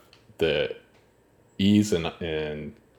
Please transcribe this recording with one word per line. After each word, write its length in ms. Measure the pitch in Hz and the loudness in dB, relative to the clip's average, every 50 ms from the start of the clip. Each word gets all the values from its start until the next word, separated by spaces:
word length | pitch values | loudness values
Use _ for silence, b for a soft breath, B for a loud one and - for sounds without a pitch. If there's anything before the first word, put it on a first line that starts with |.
| - _ - _ _ - - - | -20 _ -20 _ _ -20 -6 -2
the 380 | 82 80 73 73 71 - - - - _ _ _ _ _ _ _ _ _ _ _ _ _ _ - | 0 0 0 0 -2 -4 -6 -10 -18 _ _ _ _ _ _ _ _ _ _ _ _ _ _ 0
ease 340 | 98 101 104 104 104 101 - | 2 4 6 4 4 4 0
and, 140 | 85 82 82 - - | -2 -2 -4 -6 -8
and 560 | 90 82 80 78 78 76 76 76 76 73 - - _ _ _ | -8 -6 -4 -4 -4 -6 -8 -8 -10 -12 -14 -18 _ _ _